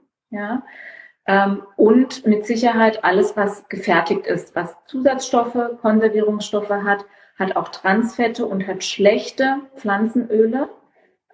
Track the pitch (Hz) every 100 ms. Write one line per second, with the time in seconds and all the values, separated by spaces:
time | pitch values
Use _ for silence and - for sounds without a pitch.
0 | _ _ _ 208 208 254 - - - -
1 | - _ - 196 196 202 - - 220 247
2 | 262 - 226 208 - 226 240 226 220 214
3 | 170 190 190 - 202 196 - 185 190 170
4 | 170 190 - 170 - - 170 - _ 262
5 | 262 254 247 247 233 247 233 233 226 214
6 | 220 208 214 208 - 208 202 202 202 202
7 | 196 _ _ - 190 180 165 - 190 202
8 | 226 - 226 233 233 190 190 190 - -
9 | 202 240 - - 269 269 - - 214 202
10 | 220 247 226 214 226 254 294 - _ _
11 | _ _ _